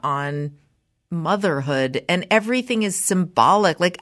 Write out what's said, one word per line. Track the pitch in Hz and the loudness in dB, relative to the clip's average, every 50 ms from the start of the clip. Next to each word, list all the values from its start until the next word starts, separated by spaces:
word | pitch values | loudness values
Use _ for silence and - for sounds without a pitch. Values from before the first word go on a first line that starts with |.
| - | -4
on | 147 143 139 143 143 147 147 147 147 143 - _ _ _ _ _ _ _ _ _ - | -4 -4 -4 -4 -4 -6 -6 -6 -8 -10 -14 _ _ _ _ _ _ _ _ _ -8
motherhood, | 175 170 160 160 202 202 202 185 147 139 131 143 139 135 131 127 127 - - - | -6 -4 -2 -2 0 0 0 0 0 -2 -2 -2 -2 0 -2 -2 -2 -4 -2 -2
and | 175 185 - - | -2 -2 0 0
everything | 214 220 214 220 247 254 247 254 247 220 214 | 0 0 0 0 -2 -2 -2 -2 -2 -2 -2
is | 202 180 | -2 -4
symbolic. | - - - 196 185 180 - - - 113 143 190 208 208 180 156 - | -4 -2 0 0 0 0 0 2 4 6 6 6 4 4 2 2 2
Like, | 175 180 175 - | 0 -2 -2 0